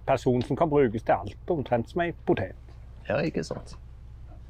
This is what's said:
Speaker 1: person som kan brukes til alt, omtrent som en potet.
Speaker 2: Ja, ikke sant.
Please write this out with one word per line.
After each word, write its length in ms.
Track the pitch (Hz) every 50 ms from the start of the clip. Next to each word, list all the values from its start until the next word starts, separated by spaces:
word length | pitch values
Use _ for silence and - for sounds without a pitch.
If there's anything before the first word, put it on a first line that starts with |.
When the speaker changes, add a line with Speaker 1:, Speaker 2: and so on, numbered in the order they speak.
| -
Speaker 1:
person 340 | - 135 127 - 131 123 123
som 140 | 120 - 135
kan 140 | - 170 156
brukes 340 | 147 147 135 110 107 110 -
til 100 | - 139
alt, 220 | 101 101 - - - -
omtrent 420 | - 180 147 120 - 123 117 117 -
som 120 | - 180
en 120 | 170 170 160 - -
potet. 300 | - 175 - - - - - - - - - - - - - - -
Speaker 2:
Ja, 100 | 104 143
ikke 240 | 156 156 - - -
sant. 320 | - - - - - - - - - - - - - - - - - - - -